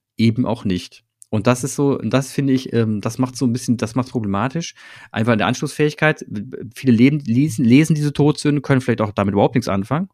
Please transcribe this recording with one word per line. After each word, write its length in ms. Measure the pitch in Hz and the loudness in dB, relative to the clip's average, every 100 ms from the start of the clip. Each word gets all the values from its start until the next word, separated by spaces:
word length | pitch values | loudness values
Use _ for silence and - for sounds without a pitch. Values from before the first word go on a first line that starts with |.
| _ - | _ 0
eben 300 | 113 123 123 | 0 2 -2
auch 180 | 117 | -2
nicht. 400 | 104 90 - - _ _ - | -2 -4 -4 -20 _ _ -6
Und 160 | 107 120 | 0 0
das 180 | 123 | 0
ist 120 | 143 - | -2 -2
so, 220 | 139 127 | 0 0
und 120 | 113 | 0
das 200 | 127 135 | -2 -2
finde 220 | - 135 | -4 0
ich, 220 | 131 - | 0 0
ähm, 260 | 117 110 107 | -2 0 -2
das 160 | 113 117 | -4 -2
macht 220 | 127 - | -4 -2
so 80 | 127 | -2
ein 80 | |
bisschen, 240 | 120 - 113 | -2 -2 -2
das 160 | 113 | -2
macht's 160 | 131 123 | -4 -4
problematisch. 640 | 127 104 98 127 165 170 - - - - | -4 -4 -2 -2 -4 -10 -14 -20 -20 -10
Einfach 200 | - 113 | -4 0
in 60 | 110 | 0
der 80 | 95 | 0
Anschlussfähigkeit. 800 | 123 - - 151 - 156 151 - 104 131 - 107 | -2 -6 -2 -2 0 -2 -2 -6 -10 -10 -14 -16
Viele 180 | - 127 | -4 2
leben, 280 | 113 131 151 | 6 6 4
lesen, 440 | 123 120 151 110 | 0 0 0 0
lesen 300 | 113 131 160 | 4 6 6
diese 180 | 151 147 | 2 0
Todsünden, 480 | 143 143 147 151 143 | 2 2 2 0 -2
können 220 | - 131 | 2 0
vielleicht 180 | 127 113 | 2 -2
auch 120 | 107 | -2
damit 200 | 101 98 | 0 0
überhaupt 220 | 101 147 | 4 2
nichts 120 | 147 - | 2 0
anfangen. 420 | 98 98 147 196 | -4 -2 -4 -4